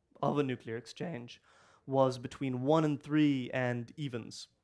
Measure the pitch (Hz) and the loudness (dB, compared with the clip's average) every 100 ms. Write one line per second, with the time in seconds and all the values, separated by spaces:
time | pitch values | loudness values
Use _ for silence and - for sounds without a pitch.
0 | _ - 139 143 135 123 120 113 - - | _ -4 0 0 0 -4 -8 -10 -10 -10
1 | 175 123 120 - _ _ _ _ - 135 | -8 -8 -12 -18 _ _ _ _ 0 4
2 | 131 120 127 - 135 127 131 160 156 143 | 4 2 -6 -6 -4 0 2 4 4 0
3 | 147 151 147 135 123 131 123 120 117 - | 0 2 4 2 -2 -2 0 -2 -6 -8
4 | 143 117 - - - _ | -6 -6 -10 -14 -18 _